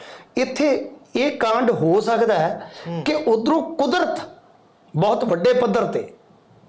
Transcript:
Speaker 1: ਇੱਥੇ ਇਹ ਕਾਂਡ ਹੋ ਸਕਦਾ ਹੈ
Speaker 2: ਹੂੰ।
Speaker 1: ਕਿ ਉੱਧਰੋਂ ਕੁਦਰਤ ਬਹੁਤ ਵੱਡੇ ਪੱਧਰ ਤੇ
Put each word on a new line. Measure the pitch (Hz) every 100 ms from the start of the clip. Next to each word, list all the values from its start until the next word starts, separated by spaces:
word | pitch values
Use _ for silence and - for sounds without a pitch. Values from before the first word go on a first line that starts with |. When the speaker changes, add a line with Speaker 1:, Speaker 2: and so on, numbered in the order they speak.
| - - - 240
Speaker 1:
ਇੱਥੇ | 254 - 294 254 - - - 233
ਇਹ | 285 -
ਕਾਂਡ | 220 226 233
ਹੋ | 196 160 202
ਸਕਦਾ | 214 226 226
ਹੈ | 180 165 - - - 170
Speaker 2:
ਹੂੰ। | 170
Speaker 1:
ਕਿ | 302
ਉੱਧਰੋਂ | 302 254 220 240 311
ਕੁਦਰਤ | - - 269 359 320 - - - - _ _ _ _ 151
ਬਹੁਤ | 208 240
ਵੱਡੇ | 233 175 247
ਪੱਧਰ | 254 220 220
ਤੇ | - 127 - - _ _ _ _